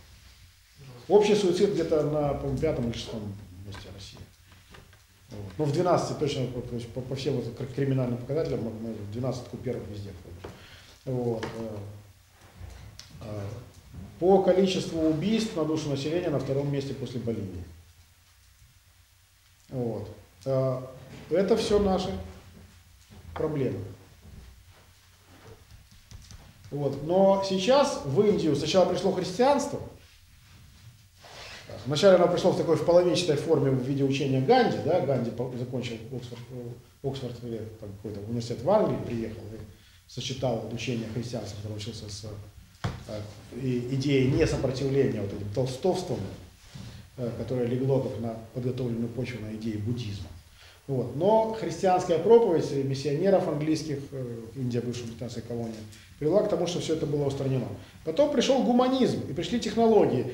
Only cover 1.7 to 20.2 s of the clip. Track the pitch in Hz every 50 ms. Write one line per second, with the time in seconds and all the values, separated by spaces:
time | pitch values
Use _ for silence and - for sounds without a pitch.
1.7 | - 156 160 - 170 151 147 151 151 151 147 143 139 - - 139 131 127 156 156
2.7 | 139 127 123 117 113 - - - - 113 104 104 98 - - - - - 98 101
3.7 | 98 - - - 95 - - - - - - - - _ - - - - - -
4.7 | - - - - - - _ _ _ _ - - - 104 101 95 - - 151 143
5.7 | 131 165 180 180 160 135 - - 127 - 151 135 - 135 123 - - 123 117 -
6.7 | 120 117 117 - - 131 120 - - - - 151 131 123 117 120 - - 123 -
7.7 | - 139 139 131 131 131 127 120 120 117 - - 139 160 160 - 131 113 110 113
8.7 | 107 107 110 113 110 101 101 101 101 120 131 127 - - - - - - - 127
9.7 | 117 - - - 104 104 101 95 90 - - - - - - - - - - -
10.7 | - - - - - - - 135 127 123 120 120 117 110 110 107 113 113 113 110
11.7 | 107 101 101 101 101 - - - - - _ _ _ - - - - - - -
12.7 | - - - - - - - - - - - 107 104 104 98 101 - - - -
13.7 | - - - - - - - - - - 165 185 196 185 - 185 180 185 196 185
14.7 | 170 156 135 - 165 165 160 160 151 147 180 202 226 214 220 - - 165 151 151
15.7 | 160 151 143 147 139 131 135 151 160 180 180 170 143 127 - 131 135 139 143 143
16.7 | 143 139 135 135 117 - 120 113 - 117 107 117 107 98 98 92 90 87 85 -
17.7 | - - - _ _ _ - _ _ _ _ _ _ _ _ _ _ _ - _
18.7 | _ _ _ _ _ _ _ _ _ _ _ _ _ _ _ _ _ _ _ -
19.7 | 139 131 120 113 107 101 101 - - -